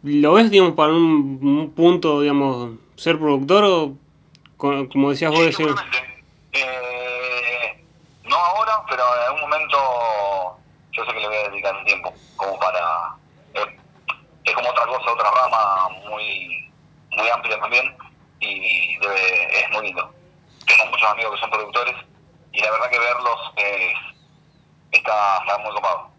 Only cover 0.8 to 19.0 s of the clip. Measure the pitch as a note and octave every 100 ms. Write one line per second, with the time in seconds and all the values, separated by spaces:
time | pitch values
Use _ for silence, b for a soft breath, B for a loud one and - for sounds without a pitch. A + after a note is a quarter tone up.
0.8 | D3+ E3 E3 D#3 C#3 C3+ C#3 C#3+ D#3 -
1.8 | E3+ F3 E3 D3 D3 C#3+ C#3 B2 A#2+ A2+
2.8 | _ - E3 D#3 D3+ C#3 C#3 G3 G#3 F3
3.8 | D3+ C3+ _ _ _ _ _ _ C#3 C#3
4.8 | C3 C#3 C#3 C#3 D#3+ D#3 E3 C#3+ D#3 B2+
5.8 | - - - - _ _ _ - C3 B2+
6.8 | B2 B2 B2 B2 B2+ B2 B2 B2+ - -
7.8 | _ _ _ _ - E3 F3 G3+ A3 A3
8.8 | - B2+ B2 B2 B2 D3 D3 D3+ D3+ C#3+
9.8 | C3+ B2 A#2 G#2+ G2+ G2 F2+ - _ _
10.8 | _ - A2 A2 G#2 G#2+ G#2 G2 G2+ G2
11.8 | - - - - - - G2 - G#2 F#2
12.8 | F2 E2+ E2 - _ _ _ - - -
13.8 | _ _ - - _ _ - - - -
14.8 | - B2+ A#2+ A#2 G#2 A#2+ B2 A2+ G#2 F#2+
15.8 | F#2 - G#2 G#2+ G#2+ G#2 - - - _
16.8 | _ _ _ - A#2+ A#2 - G#2+ - -
17.8 | - - - _ _ _ - - - -
18.8 | - -